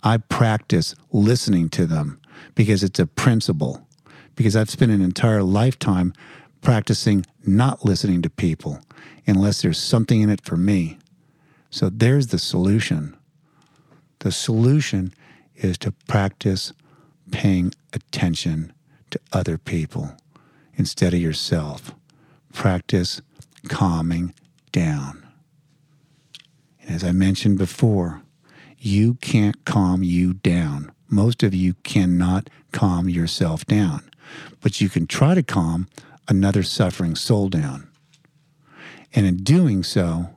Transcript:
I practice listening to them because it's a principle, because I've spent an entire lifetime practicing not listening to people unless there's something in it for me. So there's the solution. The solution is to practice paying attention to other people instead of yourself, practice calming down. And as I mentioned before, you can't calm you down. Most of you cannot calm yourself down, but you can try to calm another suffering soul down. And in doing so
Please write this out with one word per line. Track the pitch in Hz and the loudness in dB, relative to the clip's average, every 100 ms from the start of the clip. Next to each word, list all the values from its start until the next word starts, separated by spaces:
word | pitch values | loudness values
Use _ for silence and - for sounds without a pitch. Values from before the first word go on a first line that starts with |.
I | 107 113 | 2 0
practice | - - 117 107 _ 92 80 - _ | -2 0 0 0 _ -2 -2 -8 _
listening | 104 104 123 - 95 82 | 2 2 2 2 0 0
to | - 85 | 0 -2
them | 80 73 - _ - - - | 0 -4 -8 _ -20 -12 -2
because | 107 101 | 2 2
it's | 95 - | 0 0
a | 85 | -2
principle, | - - 113 - 85 64 - _ _ _ - - - | 2 2 2 0 -4 -4 -8 _ _ _ -20 -20 0
because | 110 107 | 2 2
I've | 110 | 0
spent | - 120 | 0 2
an | 104 | 4
entire | 92 90 117 107 | 2 0 0 0
lifetime | 92 101 120 127 - 92 90 - - - - _ | 2 2 2 0 -2 0 0 -4 -20 -20 -20 _
practicing | - 113 - 107 - 101 90 _ - | 0 0 2 -2 2 0 -2 _ 0
not | 98 127 - 110 | 2 2 0 0
listening | 92 104 90 | 0 0 0
to | 82 | -2
people | - 87 78 - 71 _ - - - - | -2 -2 -2 -8 -12 _ -20 -20 -8 0
unless | 95 101 98 | 2 2 2
there's | 90 82 | -2 -2
something | - 117 113 113 | 0 0 2 2
in | 104 | 2
it | 104 | 0
for | - 85 | -4 -2
me. | 95 101 82 78 _ _ _ _ _ _ _ | 2 0 -2 -8 _ _ _ _ _ _ _
So | - 98 | -4 -2
there's | 107 117 143 127 | 2 4 4 2
the | 87 | -2
solution. | - 92 95 107 - 82 73 - _ _ _ _ _ _ _ _ _ _ | -2 0 2 2 0 -4 -6 -14 _ _ _ _ _ _ _ _ _ _
The | 101 | -4
solution | - - 110 120 147 139 98 92 - _ _ _ _ | -4 -2 2 4 2 0 -4 -4 -10 _ _ _ _
is | 98 90 | -2 -2
to | 120 - - | -6 -8 -2
practice | 107 98 - 104 95 - - _ _ _ _ - | 0 0 -2 -2 -2 -4 -14 _ _ _ _ -10
paying | - 104 92 90 - _ | -2 2 2 0 -6 _
attention | - _ - 90 80 - 78 80 _ _ _ _ | -12 _ -4 -2 -2 -4 -4 -8 _ _ _ _
to | - _ | -12 _
other | - 87 80 | -4 -4 -6
people | - 87 76 80 73 - _ _ _ _ _ - | -6 -6 -6 -8 -10 -14 _ _ _ _ _ -4
instead | 95 - 90 | -4 0 0
of | 87 | 0
yourself, | 85 78 - 85 76 69 - - _ _ _ _ _ | -2 -4 -4 -4 -4 -10 -16 -20 _ _ _ _ _
practice | - 101 90 - 95 87 - - _ - _ 87 | -4 -2 -2 -2 -2 -2 -8 -16 _ -20 _ -12
calming | - 95 82 82 85 87 - _ _ _ | -2 0 0 -2 -4 -6 -10 _ _ _
down. | - 85 73 69 - - _ _ _ _ _ _ _ _ _ _ - _ _ _ _ | -2 -2 -4 -8 -14 -20 _ _ _ _ _ _ _ _ _ _ -20 _ _ _ _
And | - 85 | -10 -6
as | |
I | 90 | -2
mentioned | 92 95 95 104 98 | 2 2 2 0 2
before, | 92 - 117 101 87 78 - _ _ - - _ | 0 0 2 2 -2 -6 -18 _ _ -20 -20 _
you | 117 98 113 120 | -2 2 2 0
can't | - 123 104 - - | 0 2 2 -2 -2
calm | 110 92 92 | 0 2 0
you | 92 87 92 | 0 0 0
down. | 92 95 87 80 71 73 _ _ | 0 0 0 -2 -6 -10 _ _
Most | 101 110 120 | 0 2 2
of | 110 | 0
you | 95 92 92 | 2 0 -2
cannot | - 104 92 90 90 92 104 _ _ | -2 0 2 2 2 0 -4 _ _
calm | - 101 87 90 | -2 0 0 -2
yourself | 87 82 - 87 80 - | -2 -2 -2 -2 -4 0
down, | 104 98 71 - _ - - - - | 0 2 -2 -10 _ -20 -20 -20 -4
but | - - | -4 0
you | 98 | -2
can | - 82 | -2 -4
try | - 139 185 | 0 2 2
to | |
calm | 131 101 82 82 92 - - - - | 0 -2 -2 -4 -6 -12 -20 -20 -2
another | 98 98 98 | 2 2 2
suffering | 90 - 95 - 87 78 | -2 0 -2 0 -4 -4
soul | - 107 98 | 0 0 0
down. | 85 73 67 - _ _ _ _ _ _ _ _ - - - - | -2 -4 -8 -16 _ _ _ _ _ _ _ _ -20 -20 -20 -4
And | - 98 | 2 2
in | 90 | 0
doing | 95 165 165 98 | 4 4 4 2
so | 87 - 87 82 87 | 0 0 0 -2 -6